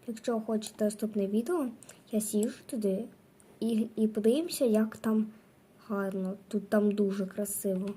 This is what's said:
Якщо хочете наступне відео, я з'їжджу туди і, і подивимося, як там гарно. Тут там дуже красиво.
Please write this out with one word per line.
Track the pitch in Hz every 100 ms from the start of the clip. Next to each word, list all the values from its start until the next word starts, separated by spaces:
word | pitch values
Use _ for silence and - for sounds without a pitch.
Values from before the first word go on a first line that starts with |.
| -
Якщо | 226 - 226
хочете | 220 220 220 - 214
наступне | 214 214 214 196
відео, | 208 240 359 262 220 - - -
я | 220
з'їжджу | 214 208 220 - -
туди | 247 208 190 233 - - _ - -
і, | 226 226 226 -
і | 220
подивимося, | 220 214 262 349 - 254
як | 214 220 -
там | 226 220 214 - - _ _ - -
гарно. | 202 196 190 185 196 -
Тут | 214 190
там | 214 208
дуже | 208 202 196 185
красиво. | - 208 - 202 185 196